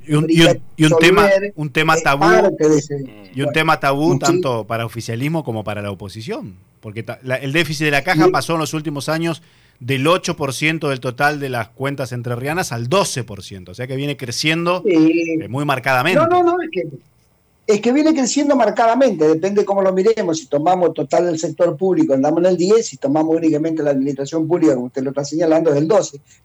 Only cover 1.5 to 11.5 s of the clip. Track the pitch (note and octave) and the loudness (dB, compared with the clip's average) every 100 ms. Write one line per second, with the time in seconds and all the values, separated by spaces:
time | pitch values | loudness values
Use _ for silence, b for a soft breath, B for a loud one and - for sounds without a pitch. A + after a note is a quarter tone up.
1.5 | - D3+ D#3 D#3+ D#3+ D3+ C#3 D#3 F3+ G3 | -6 -4 -2 2 2 2 2 4 4 4
2.5 | D#3+ D#3 D3+ - C#3+ C3 - G2 B2 C#3 | 2 2 2 0 -8 -10 -16 -12 -6 -2
3.5 | C#3 D#3+ D#3 C#3+ C#3 D3+ C3+ C#3+ F3+ C3+ | 0 0 0 0 0 2 2 2 0 0
4.5 | A#2 G2+ A2+ A2+ A#2 A2 A2+ C#3 E3 C#3+ | -4 -4 -4 -4 -8 -8 -6 -4 -4 -4
5.5 | A2 G#2+ G#2 G2+ F#2+ G2+ A2 A2+ A3+ E3+ | -6 -6 -8 -8 -10 -12 -14 -12 -12 -12
6.5 | F#2 _ _ A2 G#2 A2 A#2 B2+ B2+ C3+ | -18 _ _ -14 -12 -12 -12 -6 -6 -2
7.5 | D3+ D#3+ D3 D3+ C#3+ C3+ D3+ F3+ F3+ - | -2 -2 -2 0 0 0 2 2 2 -2
8.5 | E3 D3+ D#3 D3+ C#3+ C3+ D#3+ E3 D#3+ b | -4 -4 -6 -6 -6 -4 -2 -4 -6 b
9.5 | b b b A#2+ C3+ C#3 F3+ F3+ E3+ C#3 | b b b -4 0 2 2 0 -4 -6
10.5 | B2 D#3 D#3+ D3+ C3 B2+ A#2+ C#3+ D3 C#3 | -2 -2 -2 -2 -4 -6 -2 -2 0 -4